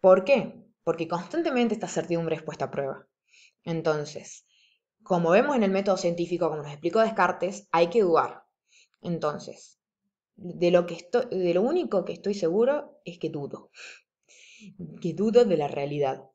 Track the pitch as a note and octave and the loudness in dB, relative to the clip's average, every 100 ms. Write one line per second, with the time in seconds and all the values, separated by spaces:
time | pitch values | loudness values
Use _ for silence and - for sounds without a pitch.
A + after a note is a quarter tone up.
0 | F#3 F#3+ G3 C4+ D3+ - - _ - E3 | 8 6 6 2 2 -10 -20 _ -4 -4
1 | E3+ E3+ F3+ D#4+ E4 B3+ A#3+ G#3+ F3+ - | -4 -6 -4 -2 -2 0 0 -2 -4 -6
2 | E3 E3+ E3 D3+ - D3 C3+ C#3 C#3 - | -2 -2 -2 -4 -6 -8 -6 -4 -6 -8
3 | _ _ _ _ _ _ - E3 D#3 D3+ | _ _ _ _ _ _ -8 -4 -2 -2
4 | D3 - - - _ _ _ _ _ _ | -4 -12 -16 -20 _ _ _ _ _ _
5 | - F3+ E3 F#3 C#4+ C4+ G3 F#3+ G3 F#3+ | -2 0 4 4 4 2 2 0 0 0
6 | F3 E3+ E3+ F3 E3 D#3 D3 D3 E3+ A3 | 0 -2 -4 -2 -2 -4 -10 -6 -2 0
7 | A3 G#3+ F3+ F3+ F3+ G3+ - E3 E3+ A3+ | 0 2 0 0 -6 -6 -2 0 2 4
8 | F#3+ D#3 C3+ - _ _ _ _ _ _ | 4 4 2 -6 _ _ _ _ _ _
9 | F3+ E3 D3+ D3 - - - _ _ _ | -8 -4 -4 -6 -14 -18 -20 _ _ _
10 | _ _ _ _ F3 E3 F3 F3 E3+ E3 | _ _ _ _ -14 0 4 4 2 -8
11 | - A#3+ A#3 F#3+ F3+ F3 A#3 F4 C#4 G3 | -4 -2 -2 -2 0 2 2 0 0 -2
12 | E3+ E3+ G3+ G3+ E3 F#3 B3 D4 C#4+ - | -4 -6 -6 -2 0 2 2 0 -6 -16
13 | - F3 D#3 D3+ C#3 - - - - - | -18 -8 -8 -8 -10 -12 -18 -20 -20 -20
14 | _ _ _ - - - G#3 - E3 - | _ _ _ -20 -20 -20 -20 -16 -16 -8
15 | F3 D3+ G#3+ A#3 A#3+ E3 C#3+ B2+ C#3+ D3 | -8 -2 4 6 6 2 0 -4 -4 -2
16 | C#3 C#3 - | -2 -2 -10